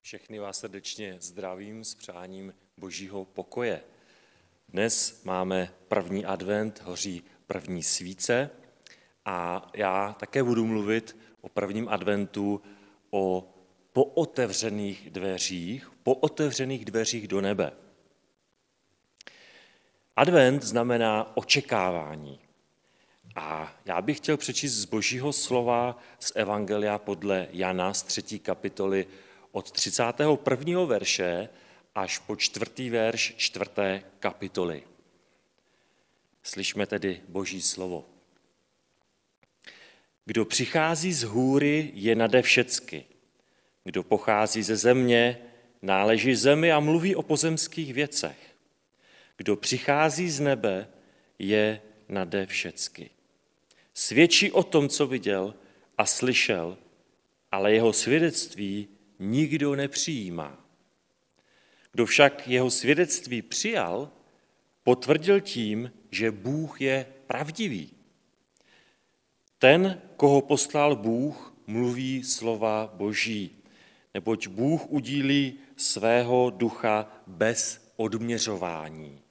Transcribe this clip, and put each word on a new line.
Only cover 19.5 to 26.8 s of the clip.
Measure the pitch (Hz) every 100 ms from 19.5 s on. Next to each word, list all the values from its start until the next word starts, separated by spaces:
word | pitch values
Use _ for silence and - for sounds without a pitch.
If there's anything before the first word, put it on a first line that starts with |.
| - - _ _ _ _ -
Advent | 151 175 127 139
znamená | 113 113 120 120 113 107 110 -
očekávání. | - 143 - 113 92 87 76 78 73 69 _ _ _ _ _ _ _ _ -
A | - 78 78 78 -
já | - 87
bych | 104 143
chtěl | - 151
přečíst | - 123 143
z | 107
Božího | 98 110 101 127 143
slova | 139 - 123 120 120 123 120 - -
z | -
Evangelia | - 101 104 101 104